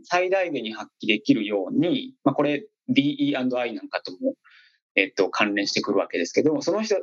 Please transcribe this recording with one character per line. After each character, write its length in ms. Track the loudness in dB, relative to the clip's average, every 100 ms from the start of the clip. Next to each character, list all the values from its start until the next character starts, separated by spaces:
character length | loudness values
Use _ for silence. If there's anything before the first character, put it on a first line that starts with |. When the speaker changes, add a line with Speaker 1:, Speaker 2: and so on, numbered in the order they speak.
Speaker 1:
最 260 | -2 0 2
大 220 | 0 0
限 120 | -4
に 100 | -6
発 180 | -8 -12 _
揮 40 | 0
で 120 | 2
き 140 | 2
る 120 | 2 2
よ 240 | -2 0
う 20 |
に、 140 | 2 2
Speaker 2:
う 40 | 0 -4
ん。 40 | -4
Speaker 1:
ま 80 | 0
あ、 20 | 2
こ 80 |
れ、 240 | 0 0 -6 _ 0
デ 120 | 2
ィ 40 | 2
ー 100 | 0
イ 180 | 0 0
ー 40 |
ア 40 |
ン 60 | 0
ド 100 | -2
ア 60 | -4
イ 80 |
な 80 | -6
ん 80 | -8
か 120 | -8
と 100 | -8
も、 240 | -6 -6 -6 _ -20 _ _ _ -2
え 100 | 0
っ 80 |
と、 160 | 0 0
関 260 | 0 0 0
連 120 | -2
し 40 |
て 100 | -2
く 120 | 0
る 40 | 0
わ 100 | 0
け 100 | -2
で 80 | -2
す 80 |
け 100 | 2
ど 100 | 2
も、 80 | 2
そ 100 | 0
の 120 | -2
人 120 | 0 -2